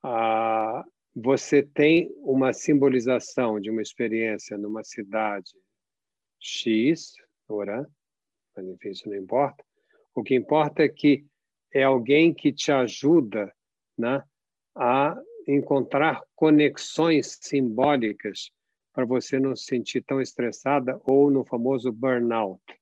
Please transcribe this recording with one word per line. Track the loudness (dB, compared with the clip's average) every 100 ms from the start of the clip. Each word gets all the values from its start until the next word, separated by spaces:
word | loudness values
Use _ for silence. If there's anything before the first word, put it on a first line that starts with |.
Ah, | -4 -2 0 0 0 -2 -2 -6 -10 _ _
você | -6 -2 -2 2 2
tem | 2 0 4 4 0 -10
uma | -2 0 0
simbolização | 0 0 4 4 2 0 -2 -2 -4 -2 -2
de | -4
uma | -6
experiência | -8 -6 -4 -2 -2 -4 -8 -10
numa | -8 -10
cidade | -12 -14 -8 -4 -4 -6 -12 _ _ _ _ _ _ _ _ _
X, | -14 -8 -2 0 2 -2 -6 -20 _ _ _
Orã, | -8 -6 -8 -10 _ _ _ _ _ _ -16
mas | -14
enfim, | -12 -14
isso | -14 -12
não | -12
importa. | -4 -2 -2 -6 -20 _ _ _ _
O | -10
que | 0
importa | -2 2 2 2 0
é | 0
que | 2 2 2 -2 _ _ _ _
é | 2
alguém | 2 2 4 4 4
que | 4 -2
te | -2 0
ajuda, | 0 0 0 4 4 4 -6 -8 _ _ _ _ -6
né, | -2 -2 -6 _ _ _ _
a | -2 0 2 0 -2 -14 -12 0
encontrar | 0 2 0 0 0 0 0 -10
conexões | _ 4 6 4 0 -10 -2 2 2 0 -12
simbólicas | -4 -2 0 0 2 2 0 -4 -10 -12 -16 _ _ _ _
pra | -6
você | -2 -2 -2 -2
não | -2 -4
se | -4
sentir | -6 -4 -8
tão | -4 -4
estressada | -4 -4 -6 -4 0 0 0 -6
ou | 2 4 6
no | 4
famoso | 0 -4 -2 -2 -2
burnout. | -4 -2 0 0 0 -4 -6 -20 -20